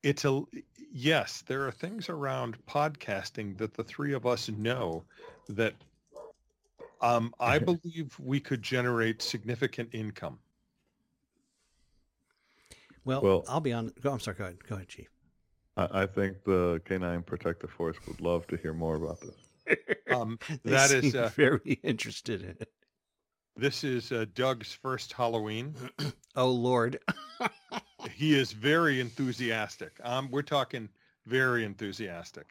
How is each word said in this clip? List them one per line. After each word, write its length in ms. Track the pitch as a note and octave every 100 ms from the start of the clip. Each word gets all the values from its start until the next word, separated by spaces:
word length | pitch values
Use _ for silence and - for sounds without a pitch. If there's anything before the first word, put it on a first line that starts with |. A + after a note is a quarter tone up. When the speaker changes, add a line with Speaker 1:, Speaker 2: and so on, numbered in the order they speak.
Speaker 1:
It's 220 | C#3+ C#3+ C#3+
a, 180 | C3+ C#3 - - _ -
yes, 500 | C3 C3 D#3 G2+ - -
there 180 | C3+ C#3
are 40 |
things 360 | - E3+ A3 F3+
around 480 | E3 C#3 C3 A#2+ A2 -
podcasting 880 | D3 D3+ C#3+ - G2 F#2+ - G#2 F#2+
that 160 | A2
the 100 | -
three 300 | A2+ - C#3+
of 140 | C#3 A#2+
us 200 | A#2 -
know 540 | G#2+ A2 B2+ F#2+ E2 - - - - -
that, 240 | G#2 A2 - - _ _ - - - _ _ _ _ - _
um, 320 | A#2+ A#2+ A#2 -
I 180 | A#2+ C#3+
Speaker 2:
<laughs> 0 |
Speaker 1:
believe 580 | - F3 F3 E3 D3 -
we 200 | C3+ C#3
could 240 | C#3+ B2+
generate 580 | G2 B2+ B2 A#2 A2+ A2+
significant 680 | - A#2+ A2 A#2 C3 - A#2
income. 480 | A2 G#2+ - D#2+ - _ _ _ _ _ _ _ _ _ _ _ _ _ _ _ _ _ _ _ _ _ _ _ - _ -
Speaker 3:
Well, 180 | - C3
Speaker 2:
Well 240 | G#2+ F#2+ -
Speaker 3:
I'll 120 | C#3
be 140 | D3+
on. 180 | A#2 A2+ -
Go, 100 | C#3
I'm 60 | C3+
sorry. 160 | A2+ F#2
Go 80 | F#2+
ahead. 180 | F2+ -
Go 80 | G2+
ahead, 120 | F#2
Chief. 220 | - - _ _ _ _ _ _ -
Speaker 2:
I, 260 | F2+ G2
I 20 | F#2+
think 360 | G2 G2 F#2+ -
the 360 | F#2 F2 E2 -
Canine 360 | F#2 F2+ F2
Protective 460 | E2+ E2+ E2+ E2 E2+
Force 280 | - E2 D#2+ -
would 140 | -
love 260 | E2 F2 -
to 100 | F2
hear 160 | D#2+
more 220 | D#2+ D#2+ D#2
about 240 | D#2+ E2+
this. 560 | - - _ _ - - - - -
Speaker 1:
Um, 300 | B2 A2+ A2+
Speaker 3:
<laughs> 200 | - D3+
They 80 | C3+
Speaker 1:
that 200 | C3+ C#3
is, 200 | C3+ C3
Speaker 3:
seem 100 | B2+
Speaker 1:
uh, 40 | A#2
Speaker 3:
very 480 | - D3+ D3+ - A#2+
interested 580 | - - - - - G#2
in 80 | F#2+ E2
it. 100 | A2 _ _ _ _ _ _ _ _ -
Speaker 1:
this 260 | C#3 -
is, 280 | C#3+ B2+ A#2
uh, 120 | A#2+ A2
Doug's 380 | F2+ C3 B2 G#2
first 400 | - C3 B2+ -
Halloween. 600 | - A#2 A#2 G#2+ A2 C3 C#3 B2+ -
Speaker 3:
<clears throat> 140 | D3 - _ -
Oh, 140 | B2+
Lord. 480 | B2+ B2 B2 A#2 C3 - - - -
<laughs> 100 | - - _ - - - -
Speaker 1:
He 240 | - D#3 C#3+
is 140 | B2
very 480 | G#2+ B2 D#3+ E3 C3
enthusiastic. 920 | B2 A2+ C3 A2 B2 A2+ G#2 - F2 _
Um, 260 | A#2+ B2 C3+
we're 120 | C3
talking 460 | C#3+ C#3+ C3 B2+ G#2+ _ _ _ -
very 380 | B2+ C3 A#2+ A2
enthusiastic. 840 | G2+ G#2 F#2+ G#2 E2+ E2+ - D2